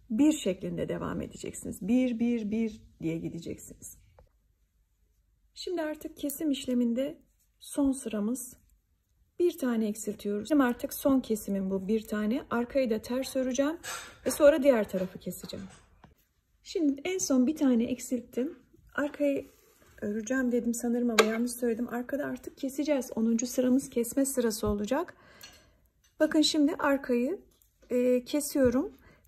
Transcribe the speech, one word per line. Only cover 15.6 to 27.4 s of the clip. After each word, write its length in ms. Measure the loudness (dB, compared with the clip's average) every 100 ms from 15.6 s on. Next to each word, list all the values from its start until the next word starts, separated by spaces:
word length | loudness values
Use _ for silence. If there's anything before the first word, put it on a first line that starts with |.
| -14 -18 _ _ -20 _ _ _ _ _
Şimdi 380 | -8 0 0 0
en 140 | -2 -4
son 280 | 0 2 2
bir 100 | 2
tane 280 | 4 4
eksilttim. 760 | 2 -4 -4 -6 -4 -6 -6 -6 _ _ _
Arkayı 560 | -4 -4 0 0 0 -4 _ _ _ _ -8
öreceğim 500 | -6 -4 -2 0 2
dedim 220 | 0 0
sanırım 360 | -2 -2 0 2
ama 140 | 4
yanlış 280 | 2 2 -2
söyledim. 360 | -2 -2 -2 -4
Arkada 380 | -6 -4 -4 -4
artık 300 | -8 -12 -8
keseceğiz. 540 | -6 -2 0 0 0 -2
Onuncu 300 | 2 2 0
sıramız 440 | 2 4 4 2
kesme 340 | -2 -2 0
sırası 420 | 0 2 0 0 0
olacak. 500 | 0 0 -2 -2 -10 -20 -20 -20 -20 _ _ _ _ _ 0
Bakın 220 | 2 6
şimdi 320 | 4 4 2
arkayı, 640 | 2 2 2 2 0 0 -4